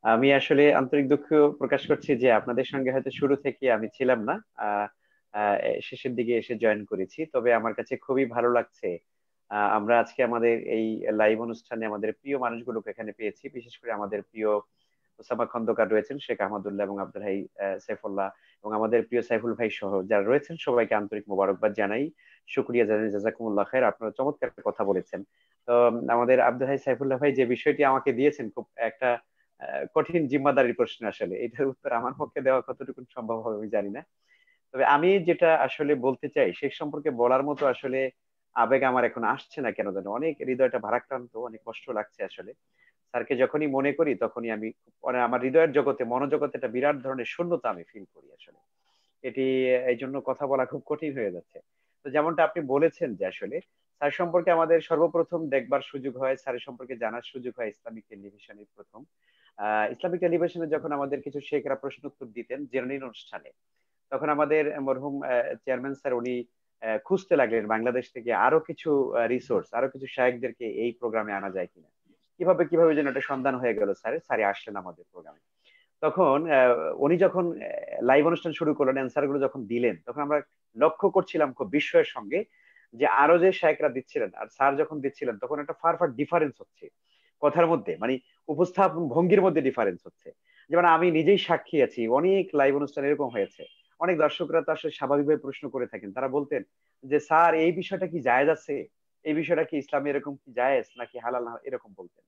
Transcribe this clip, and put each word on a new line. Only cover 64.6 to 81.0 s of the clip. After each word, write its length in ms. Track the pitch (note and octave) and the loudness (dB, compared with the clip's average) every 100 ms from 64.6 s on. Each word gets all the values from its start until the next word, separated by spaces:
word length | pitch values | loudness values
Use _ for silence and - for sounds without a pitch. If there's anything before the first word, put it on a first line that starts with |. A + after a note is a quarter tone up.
| D3 D3 | 2 -2
মরহুম, 400 | C3+ C3 C#3+ C#3 | -4 -4 -4 -6
আহ, 320 | C#3 B2 A#2+ B2 | -2 0 0 -6
চেয়ারম্যান 380 | - B2+ C3 | -4 -4 -4
স্যার 200 | C#3 C#3 | -6 -4
উনি, 300 | B2 A#2+ B2 A#2 _ _ _ | -4 -2 -6 -8 _ _ _
আহ, 160 | A2+ A2 | -4 -4
খুঁজতে 380 | - F#3+ F#3+ D#3 | 0 -2 2 2
লাগলেন 320 | B2 A2+ G#2 | 4 2 0
বাংলাদেশ 460 | A2 A#2 B2 B2 | 0 0 -2 -4
থেকে 200 | - A#2 | -10 -2
আরো 260 | G#2+ A2+ D#3 | 2 4 4
কিছু, 540 | D#3 D#3+ E3 D3 C3 | 0 -8 0 2 2
আহ, 140 | - A#2 | 0 0
resource, 460 | B2+ A#2 A2+ - | 0 0 -2 -2
আরো 160 | A2+ C3 | -4 -4
কিছু 180 | C3 C3 | -4 -14
শায়েখদেরকে 580 | - B2+ B2 A#2+ A2 A#2 | 0 0 0 -6 -8 -8
এই 260 | - A#2 | -4 -4
প্রোগ্রামে 420 | A#2 A#2+ A2 G#2+ | -4 -4 -4 -2
আনা 160 | G2 G2 | -4 -6
যায় 180 | F#2+ F2+ | -6 -8
কিনা, 140 | _ E2 _ _ _ _ _ | _ _ _ _ _ _ _
কিভাবে, 280 | F3 E3+ D#3+ | 2 2 4
কিভাবে 300 | E3 E3 D3+ | 6 6 6
যেন 120 | C#3+ | 0
একটা 140 | C3+ | -2
সন্ধান 340 | C3 C#3 C3 B2+ | -4 -2 -2 0
হয়ে 180 | B2 | -2
গেল 200 | G#2+ G#2 | 0 -2
স্যারের, 260 | F#2+ A2+ D3 | -2 -4 -6
স্যারই 240 | _ A#2+ | _ 0
আসলেন 320 | G2+ G2+ - G2+ | 0 0 -6 -12
আমাদের 300 | F2+ F2 F2 | -12 -16 -20
প্রোগ্রামে। 280 | F2+ D#2+ D2 _ _ _ _ _ _ | -20 -20 -20 _ _ _ _ _ _
তখন, 500 | D#3 D3+ E3+ C#3 E3 | -2 2 4 4 4
আহ, 440 | C#3 B2+ A#2+ D#2 - | 6 6 4 0 0
উনি 200 | C#3+ E3+ | 2 4
যখন, 280 | F#3 F3+ F3 | 4 4 -2
আহ, 560 | D#3 - - - - | -4 -8 -8 -8 -4
live 240 | A#2+ C3+ D3+ | 4 6 6
অনুষ্ঠান 260 | E3+ E3+ | 2 -4
শুরু 200 | D3+ D#3+ | -4 -2
করলেন, 220 | C#3+ C3+ C3+ | 2 0 0
অ্যান্সার 320 | C3 D3 C#3 | -2 -2 -2
গুলো 120 | C#3 | 0
যখন 260 | C3+ - G#2 | -2 -4 -6
দিলেন, 300 | A#2+ A#2+ F2 - | 0 0 -2 -10
তখন 160 | B2 | -8
আমরা 200 | C#3+ D3 C#3+ _ _ A2+ | -2 -2 -2 _ _ 2
লক্ষ্য 340 | D3+ - | 2 4